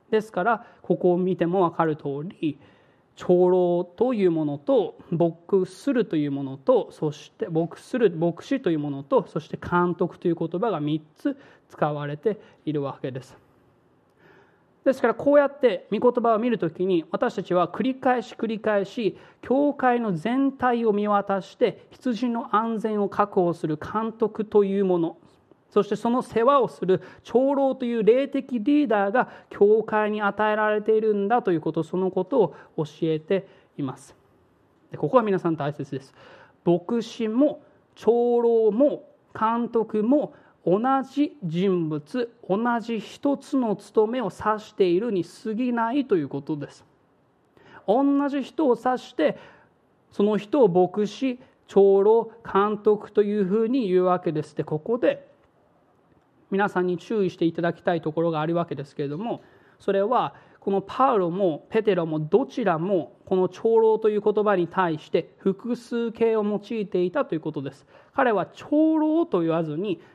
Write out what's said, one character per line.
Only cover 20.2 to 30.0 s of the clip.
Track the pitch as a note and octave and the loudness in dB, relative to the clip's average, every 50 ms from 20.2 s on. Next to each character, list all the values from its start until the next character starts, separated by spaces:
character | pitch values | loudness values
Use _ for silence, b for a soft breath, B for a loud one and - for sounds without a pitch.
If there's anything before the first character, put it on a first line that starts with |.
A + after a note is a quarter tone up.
| D3+ A3 B3 C4+ C#4 C4+ | -2 -2 0 0 0 0
体 | C4+ - B3+ B3+ A#3+ A#3 A#3 | -2 -2 -2 -2 0 0 0
を | A3+ | 0
見 | G3+ G#3 G#3 G#3 | 0 0 0 0
渡 | G#3 G3+ G3+ - G3 G3 | 0 0 0 -2 -4 -4
し | F3+ - - - | -4 -8 -4 -2
て、 | B3+ G3 F3+ - - _ | -2 -2 -2 -6 -14 _
羊 | - - - B3+ A#3+ G3 C4 B3 | -20 -8 -6 -4 -4 -2 -4 -4
の | A#3 A#3 A#3 - - | -4 -6 -6 -2 -2
安 | G#3 A3+ A3+ A3+ G#3+ | -2 0 0 -4 -4
全 | G#3 A3 G#3+ G#3 G3+ | -4 -2 -2 -2 -2
を | G3 | -2
確 | - - G#3 G#3 - | 0 -2 -2 0 0
保 | G3+ F3+ E3+ D#3+ | 0 0 0 -2
す | - - D#3 | -2 -4 -6
る | D#3 D3+ | -6 -6
監 | - - - G#3+ A3 A3+ | -8 -8 -6 -6 -6 -6
督 | A3 A3+ A#3 G#3 G#3+ - G#3+ | -4 -4 -4 -4 -2 -6 -6
と | G#3+ - G#3 G3+ | 2 2 2 4
い | G3 G3 G3 | 4 2 0
う | G3+ | 0
も | F#3 F3+ F3 | 2 2 0
の、 | E3 D#3+ - - b b b b b _ _ _ _ _ - | 0 -2 -4 -8 b b b b b _ _ _ _ _ -2
そ | G#3+ | 0
し | G3 G3+ | 0 0
て | A3 | -4
そ | G#3 - A#3 | -4 -2 0
の | A#3+ B3+ | 0 -2
世 | A3+ - - A3 A#3 | -2 -2 -2 2 4
話 | B3+ C#4+ C#4 | 4 4 4
を | A#3 F#3+ | 2 0
す | - - - | -4 -4 -2
る | F3 F#3+ F3+ B B B B B | 0 0 0 B B B B B
長 | - - A#3 C4 C4+ C#4+ | -2 0 2 2 2 2
老 | C#4 C#4 C4+ C4 | 2 0 0 0
と | C4 B3+ | -2 -4
い | A#3+ A#3 | -4 -2
う | A#3 G#3+ | 2 4
霊 | F#3+ A#3 B3+ C#4 C#4 | 4 4 4 2 0
的 | - C4+ C4+ - B3+ A#3+ | -4 -6 -6 -4 -6 -2
リ | G#3 C#4+ C#4+ D4 D4 | 0 2 2 2 2
ー | A3+ | 2
ダ | A3+ G#3 G3 G3+ | 0 0 0 0
ー | |
が | G3+ B3+ A3+ B B B B B | 0 0 -2 B B B B B
教 | - - G3+ G#3 G#3+ A3+ | 2 4 4 6 6 4
会 | G#3+ A3 A3 G#3+ | 2 0 -2 -2